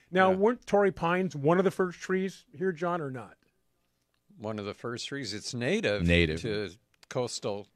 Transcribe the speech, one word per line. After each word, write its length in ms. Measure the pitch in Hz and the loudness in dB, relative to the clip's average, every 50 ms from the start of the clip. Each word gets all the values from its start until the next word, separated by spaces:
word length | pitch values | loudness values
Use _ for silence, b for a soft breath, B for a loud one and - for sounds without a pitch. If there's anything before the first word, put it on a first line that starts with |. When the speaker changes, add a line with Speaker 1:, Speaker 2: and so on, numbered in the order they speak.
| _ _ | _ _
Speaker 1:
Now, 200 | 170 185 190 190 | 2 4 4 4
Speaker 2:
Yeah. 60 | 190 | 4
Speaker 1:
weren't 300 | 190 196 226 247 240 - | 4 4 2 2 0 -2
torrey 260 | - - 202 202 196 - | 2 4 4 4 4 2
pines 440 | - 175 170 175 180 190 170 - | 0 -2 0 0 0 0 -2 -4
one 220 | 147 131 151 170 185 | 0 2 4 4 6
of 60 | 190 | 4
the 60 | 190 | 2
first 300 | - - 190 180 170 - | 2 0 -2 -2 -2 -10
trees 440 | - - 185 190 190 196 180 - - _ - | -6 -4 -2 -2 -2 -4 -6 -10 -20 _ -10
here, 200 | 143 180 190 180 | -4 -4 -4 -2
John, 280 | 147 175 175 175 175 | -2 -2 -2 -2 -2
or 100 | 151 139 | -4 -6
not? 260 | 131 123 110 92 - _ _ _ _ _ _ _ _ _ _ _ _ _ _ _ _ _ _ _ 208 185 | -8 -10 -12 -14 -20 _ _ _ _ _ _ _ _ _ _ _ _ _ _ _ _ _ _ _ -18 -10
Speaker 2:
One 200 | 113 107 110 104 | -8 -8 -6 -6
of 60 | 101 | -6
the 100 | 101 98 | -8 -10
first 320 | - - 120 120 117 - | -8 -10 -10 -8 -8 -8
trees. 260 | - 143 139 131 101 104 | -8 -8 -8 -8 -8 -8
It's 200 | 104 - - - | -8 -10 -8 -6
native 480 | 120 120 135 190 226 220 110 104 104 87 | -4 -2 0 0 0 0 0 0 2 4
Speaker 3:
Native. 340 | 85 87 85 85 78 78 82 - | 6 6 6 6 4 2 -2 -4
Speaker 2:
to 280 | 117 104 107 104 87 87 - _ _ _ _ - _ | -4 -4 -4 -4 -6 -10 -16 _ _ _ _ -20 _
coastal 600 | - 135 123 113 - - - 120 101 101 101 - _ | -6 -4 -4 -4 -6 -6 -6 -6 -6 -6 -10 -14 _